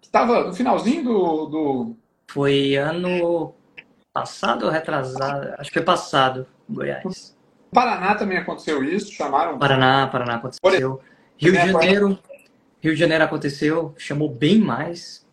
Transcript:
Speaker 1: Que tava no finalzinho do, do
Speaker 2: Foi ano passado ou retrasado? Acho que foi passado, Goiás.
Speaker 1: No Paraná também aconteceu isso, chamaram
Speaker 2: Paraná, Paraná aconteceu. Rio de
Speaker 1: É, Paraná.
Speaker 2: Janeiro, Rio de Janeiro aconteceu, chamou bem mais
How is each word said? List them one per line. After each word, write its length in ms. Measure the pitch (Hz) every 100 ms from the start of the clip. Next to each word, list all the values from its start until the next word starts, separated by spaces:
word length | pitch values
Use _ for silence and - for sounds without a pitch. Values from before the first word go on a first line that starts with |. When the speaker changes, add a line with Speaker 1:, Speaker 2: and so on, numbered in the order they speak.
Speaker 1:
Que 80 | _
tava 360 | 214 233 226
no 100 | 143
finalzinho 500 | - 247 185 185 330
do, 420 | 254 214 170 156 151
do 500 | 151 151 131 113 117 _ _ _
Speaker 2:
Foi 460 | 139 143 139 139 139
ano 760 | 147 170 180 180 170 170 151 - _ - _ _ _
passado 520 | 139 127 - 196 240 208
ou 40 |
retrasado? 840 | 156 160 151 131 127 135 143 139 -
Acho 120 | 147
que 40 | 160
foi 40 |
passado, 640 | 160 175 - 147 131 131 131 _ -
Goiás. 360 | 143 139 131
Speaker 1:
No 80 | 190 180 - _ _ _ _
Paraná 420 | 233 247 190 185
também 240 | 208 202 180
aconteceu 440 | 180 165 - 147
isso, 280 | 135 196 202
chamaram 460 | - 147 135 170 135
Speaker 2:
Paraná, 480 | 139 135 131 135 131
Paraná 300 | 131 120 117
aconteceu. 640 | 127 - 185 190 131 131 - _ _ _
Rio 160 | 151
de 60 | 180
Speaker 1:
É, 20 | 175
Paraná. 80 | 170
Speaker 2:
Janeiro, 360 | 170 202 202 196 _ - _ _ _ _
Rio 140 | 156
de 60 | 151
Janeiro 240 | 165 160
aconteceu, 720 | 156 151 147 143 151 160 151 -
chamou 300 | - 147 151
bem 280 | 123 151 220
mais 680 | 180 120 165 170 - - _